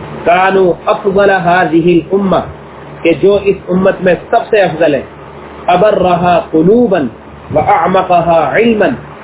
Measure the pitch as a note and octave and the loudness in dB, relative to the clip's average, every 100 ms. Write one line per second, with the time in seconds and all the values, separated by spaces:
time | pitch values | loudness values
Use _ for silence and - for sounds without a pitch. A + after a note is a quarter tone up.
0 | - - - F3 F#3+ F#3+ F#3 D#3+ - G#3+ | -14 -6 0 2 2 2 2 0 -2 -2
1 | G3+ F#3+ G3+ F#3+ F3 F3+ E3+ E3 E3 F3 | -2 0 2 2 2 0 2 2 2 0
2 | D3+ G3 G3 D#3+ - - - - - - | 0 -2 0 -2 -4 -12 -20 -20 -20 -4
3 | E3+ D#3 F#3 G3+ F#3+ F#3+ - F3+ F#3+ F3+ | -2 2 2 2 0 -2 -2 0 0 0
4 | F#3 E3+ - A#3 - G#3+ F3+ D#3 D#3+ C#3 | 0 0 0 -2 0 0 0 0 0 0
5 | - - - - - - - F3+ G#3+ G3 | -4 -16 -20 -20 -18 -10 -2 2 2 2
6 | F3+ F3 F3 E3+ - D#3+ E3+ A#3 A#3+ F#3 | 0 0 2 0 0 0 2 4 2 0
7 | B2+ - - - - D3+ - - E3+ F#3 | -2 -8 -20 -20 -6 -2 2 2 2 0
8 | F3+ F3 E3 E3 D3 D3 A#3 G#3+ F3 A#2 | 2 0 2 2 2 0 0 2 0 -2
9 | - - | -10 -20